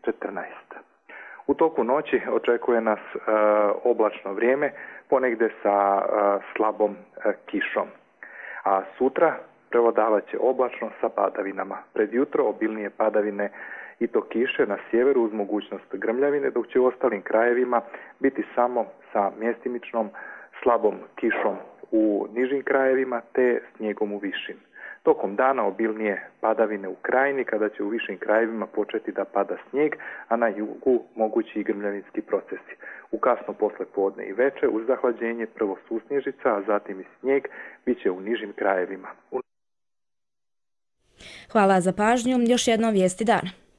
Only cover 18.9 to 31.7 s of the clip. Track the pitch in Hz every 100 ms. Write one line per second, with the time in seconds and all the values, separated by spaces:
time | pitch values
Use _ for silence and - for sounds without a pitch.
18.9 | - - 113 101 107 113 113 127 120 -
19.9 | 117 107 - - - - - 127 117 107
20.9 | 92 - - 117 - 107 95 - - -
21.9 | 110 110 101 101 113 127 139 131 135 135
22.9 | 131 131 120 - - 127 117 - - 110
23.9 | 101 104 104 101 - - - _ - -
24.9 | - - 151 98 104 131 135 104 95 113
25.9 | 110 107 95 - _ 110 110 110 104 95
26.9 | 90 - 127 139 139 120 107 107 - 104
27.9 | 113 - 95 - 107 113 113 98 - 101
28.9 | 110 - 98 98 101 98 90 - 131 151
29.9 | - - - - 113 117 104 107 - -
30.9 | 120 - - 110 110 110 107 104